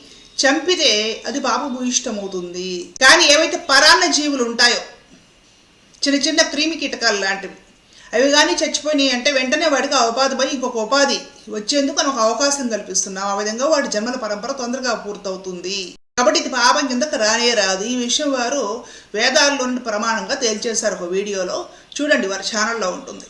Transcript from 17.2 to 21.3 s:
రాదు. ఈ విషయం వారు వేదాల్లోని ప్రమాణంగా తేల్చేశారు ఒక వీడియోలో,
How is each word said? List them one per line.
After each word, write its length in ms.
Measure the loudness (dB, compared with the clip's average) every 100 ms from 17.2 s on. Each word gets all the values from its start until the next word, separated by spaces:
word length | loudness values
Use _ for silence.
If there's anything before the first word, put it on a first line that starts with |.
| 2 2 2
రాదు. 320 | 2 2 0 -2
ఈ 100 | -2
విషయం 360 | -2 -2 0
వారు 520 | -2 -2 -2 -2 -6 -10 -20 -8
వేదాల్లోని 640 | -2 2 4 4 2 -2 -4
ప్రమాణంగా 560 | -4 -2 -2 -2 -4 -2
తేల్చేశారు 580 | -2 -2 -2 -2 -2
ఒక 100 | -4
వీడియోలో, 640 | -4 -2 -2